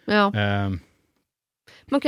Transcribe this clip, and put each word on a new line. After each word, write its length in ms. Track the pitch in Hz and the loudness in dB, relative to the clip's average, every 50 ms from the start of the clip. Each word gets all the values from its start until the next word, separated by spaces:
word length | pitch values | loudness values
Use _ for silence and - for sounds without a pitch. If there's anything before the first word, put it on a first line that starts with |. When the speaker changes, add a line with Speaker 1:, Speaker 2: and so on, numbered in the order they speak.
| - | -6
Speaker 1:
Ja. 220 | - 208 208 202 202 | -2 0 2 2 0
Speaker 2:
Ehm. 480 | 202 104 104 101 101 101 98 98 95 85 - _ _ _ _ _ _ _ _ _ _ _ _ _ _ _ _ - - - _ - | 0 -2 -2 0 0 -2 -2 -4 -4 -6 -10 _ _ _ _ _ _ _ _ _ _ _ _ _ _ _ _ -20 -20 -20 _ -4
Speaker 1:
Men 60 | 269 285 | -4 2
ok, 80 | - | 2